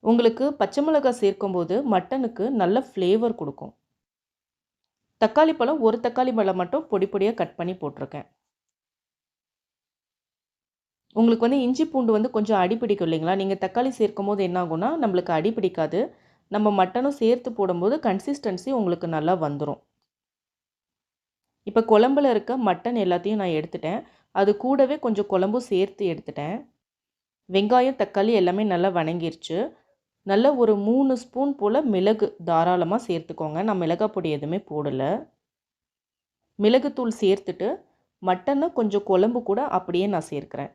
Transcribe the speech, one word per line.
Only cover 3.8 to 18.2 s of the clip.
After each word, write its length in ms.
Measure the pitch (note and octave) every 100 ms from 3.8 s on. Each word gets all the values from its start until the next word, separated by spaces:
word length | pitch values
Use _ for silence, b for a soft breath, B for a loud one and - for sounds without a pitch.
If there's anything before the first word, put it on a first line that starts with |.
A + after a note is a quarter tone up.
| _ _ _ _ _ _ _ _ _ _ _ _ _ _
தக்காளி 320 | A3 C#4+ D#4+
பழம், 280 | D#4 A#3+ D#4
ஒரு 160 | A3 A#3
தக்காளி 340 | A#3+ A#3+ B3+
பழம் 260 | A3+ G3 F3+
மட்டும் 280 | F3 C#4+ D#4
பொடி 200 | G3+ G3
பொடியா 260 | G3+ G3+
கட் 200 | A3+ E3+
பண்ணி 200 | - F3
போட்டிருக்கேன். 520 | F#3 D3 - C#3 D3 - _ _ _ _ _ _ _ _ _ _ _ _ _ _ _ _ _ _ _ _ _ _ _ _ _ _ _ _ G#3+
உங்களுக்கு 300 | A#3 A3+ A#3
வந்து 140 | C#4
இஞ்சி 240 | B3 C4
பூண்டு 260 | D#4+ C#4+ A#3
வந்து 160 | G#3+ A3+
கொஞ்சம் 280 | A3 G#3 G#3
அடி 180 | F3+ A3+
பிடிக்கும் 300 | A#3+ G3+ E3
இல்லைங்களா? 280 | D#3+ D#3+ G3
நீங்க 180 | F#3+
தக்காளி 360 | F#3+ F#3 A#3 C4
சேர்க்கும்போது 500 | B3 G#3 G#3 G3+ G3+
என்ன 160 | F#3 F3+
ஆகும்னா, 320 | F3 D#3+ G#3+ E4
நம்மளுக்கு 360 | A#3+ F3+ F3
அடி 180 | E3 F3
பிடிக்காது. 480 | A3+ F#3 - D#3 F3 C#4 b b b _
நம்ம 200 | G#3 G#3+
மட்டனும் 460 | G3+ F#3 B3 C4+ C#4
சேர்த்து 340 | A3+ B3 -
போடும்போது 440 | A3+ F#3+ F3 F#3 D4+
கன்சிஸ்டன்சி 680 | B3 F#3+